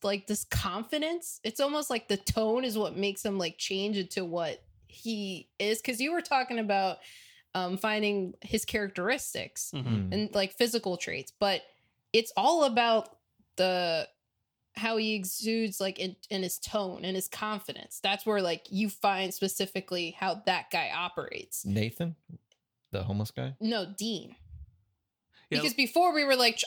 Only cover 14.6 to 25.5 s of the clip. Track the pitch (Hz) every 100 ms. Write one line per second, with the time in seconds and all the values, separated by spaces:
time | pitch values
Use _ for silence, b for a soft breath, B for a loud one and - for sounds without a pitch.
14.6 | _ - 226 226 220 214 185 - 220 226
15.6 | 220 - 196 185 185 - - 196 185 -
16.6 | - 214 190 - 185 190 - - 214 208
17.6 | - - - - 196 202 220 208 175 165
18.6 | - 196 214 - 202 190 190 - 190 -
19.6 | 190 190 190 180 165 - 190 170 196 180
20.6 | - 175 120 160 175 - - - - -
21.6 | - 107 110 - 170 160 - - _ _
22.6 | _ _ _ 98 95 101 107 - 131 135
23.6 | 220 226 180 196 226 208 - - - -
24.6 | - _ _ _ _ _ _ b b